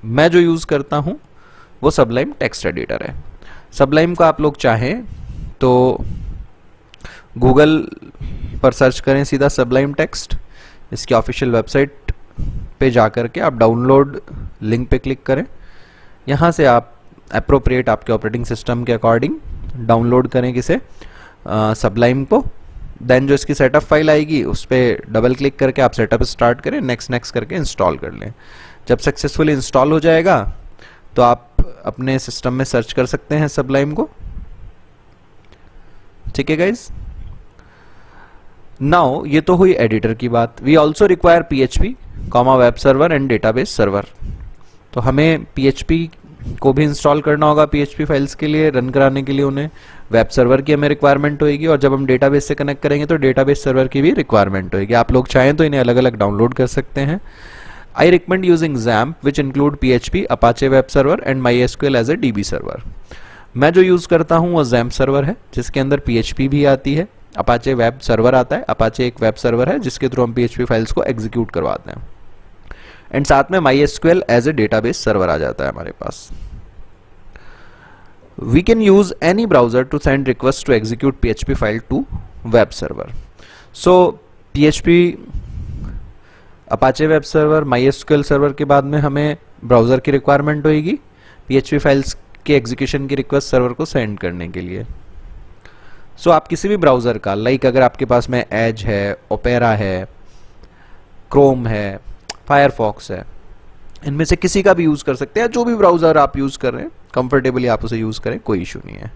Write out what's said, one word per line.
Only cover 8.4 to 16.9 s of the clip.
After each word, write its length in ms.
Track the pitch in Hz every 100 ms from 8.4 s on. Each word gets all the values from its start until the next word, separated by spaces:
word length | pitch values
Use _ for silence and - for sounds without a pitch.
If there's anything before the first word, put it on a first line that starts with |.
| - -
पर 80 | 131
search 280 | - 131 127
करें 240 | - 135
सीधा 240 | 135 139 139
Sublime 480 | - 120 127 143 139
Text, 360 | 156 - - - - - - - -
इसकी 200 | 117 -
official 380 | 117 113 123 131
website 600 | 117 107 139 139 - - - - - - - - -
पे 120 | 135
जा 180 | 120 110
करके 300 | 113 117 -
आप 140 | 165
डाउनलोड 680 | 123 113 117 127 135 139 139 - - - -
link 280 | 107 117 123
पे 80 | 139
click 260 | - 131
करें, 220 | - 131 254 - - - - - - - -
यहाँ 220 | 139 165
से 140 | 165 143
आप 280 | 120 117